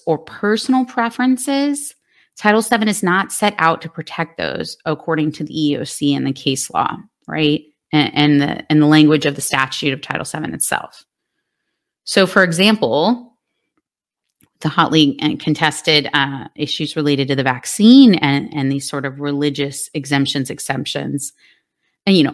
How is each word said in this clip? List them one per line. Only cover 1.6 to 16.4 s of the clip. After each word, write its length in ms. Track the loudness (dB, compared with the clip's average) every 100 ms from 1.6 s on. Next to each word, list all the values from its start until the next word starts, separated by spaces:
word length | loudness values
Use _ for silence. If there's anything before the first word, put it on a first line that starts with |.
| 0 -2 -8 -16 _ _ _ -2
Title 260 | 2 2
seven 280 | 2 0 0
is 120 | 0
not 300 | 0 0 -2
set 240 | -2 -2 0
out 240 | 0 0
to 60 | -6
protect 480 | -14 -10 -8 -8 -6
those, 380 | -6 -6 -8 -8
according 480 | -6 -6 -4 -2 -2
to 140 | -4 -8
the 120 | -2
E 140 | -2
E 60 | -2
O 80 | -6
C 280 | -4 -2
and 140 | 0 -2
the 60 |
case 360 | -4 -4 -4 -4
law, 280 | -2 -2 -4 -14 _ -8
right? 380 | -2 0 0 -4 _ _
And, 180 | 0 0
and 280 | 2 2 2
the, 240 | 0 -4 0
and 120 | 4
the 60 | 6
language 380 | 6 6 4 0
of 100 | -4
the 60 |
statute 520 | -2 0 0 -2 -4
of 80 | -4
Title 240 | -6 -8 -8
seven 280 | -8 -8
itself. 520 | -6 -4 -4 -6 -18 _ _ _ _ _ _ _ _ _ _
So, 240 | -4 0 2
for 160 | 2
example, 800 | 2 2 2 2 0 0 0 -2 -6 _ _ _ _ _ _ _ _ _ _ _ _ _
the 80 | -2
hotly, 500 | 0 2 4 4 2
uh, 140 | -4 -2
contested, 680 | -2 0 -2 -2 0 0 0 -2
uh, 320 | -2 -6